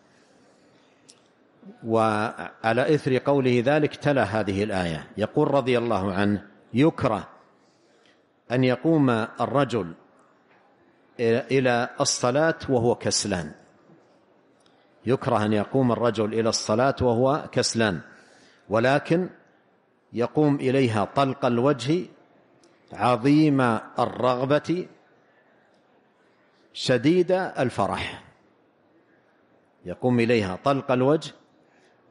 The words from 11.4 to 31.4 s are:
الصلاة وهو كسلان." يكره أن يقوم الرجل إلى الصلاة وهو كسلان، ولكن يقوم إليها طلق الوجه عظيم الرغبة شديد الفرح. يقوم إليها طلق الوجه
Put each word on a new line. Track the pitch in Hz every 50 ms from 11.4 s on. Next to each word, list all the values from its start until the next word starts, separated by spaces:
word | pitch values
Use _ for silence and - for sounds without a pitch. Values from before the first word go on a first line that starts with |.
| 131 - 131 139 131 127 120 117 120 120 - -
الصلاة | 143 - - - - 123 123 143 160 165 160 - - -
وهو | 135 120 117 120 110
كسلان." | - - 110 - - - 104 95 90 80 76 - - - _ _ _ _ _ - - _ _ _ _ _ _ _ _ _ _ _ _ _ _ _ _ _ _ _ _ _
يكره | 107 127 123 - 131 117 107 107
أن | 107 110
يقوم | 104 101 - - 135 131 123 113
الرجل | 104 117 120 104 110 107 104 110
إلى | 113 110 113
الصلاة | 107 - - - 107 110 131 139 131 -
وهو | 127 123 117 113 127 131 143 156 - - -
كسلان، | 131 117 - - 113 113 107 92 73 - - - - - - - - - _ _ _ _ -
ولكن | 98 113 120 131 139 147 - - 165 175 185 - - - _ _ _ _ _ _ _ _ _ _ _ _ _ _ -
يقوم | 107 120 117 - 151 156 147 143
إليها | 143 139 127 123 139 135 117 107 107 98
طلق | - - 139 139 135 123 - -
الوجه | 127 120 117 120 143 147 139 120 135 160 180 - - - _ _ _ _ _ _ _ _ _ _ _ _ _ _ _ -
عظيم | 107 104 120 123 110 113 143 147 151 156 151 143 135 131 120 113 107 - - - -
الرغبة | 123 107 92 104 117 127 123 123 131 131 147 147 - - 165 180 180 - - _ _ _ _ _ _ _ _ _ _ _ _ _ _ _ _ _ _ _ _ _ _ _ _ _ _ _ _ _ _ _ _ _ _ _ _
شديد | - - - 127 120 113 147 175 185 175 170 185
الفرح. | 185 185 - - - 135 120 - - 101 90 95 - - - - - - - _ _ _ _ _ _ _ _ _ _ _ _ _ _ _ _ _ _ _ _ _ _ _ _ _ _ _ _ _ _ _
يقوم | 90 87 - - 127 123 120
إليها | 117 110 123 113 101 92 92 90 -
طلق | 135 143 135 - - 127
الوجه | 127 127 135 151 165 156 - - -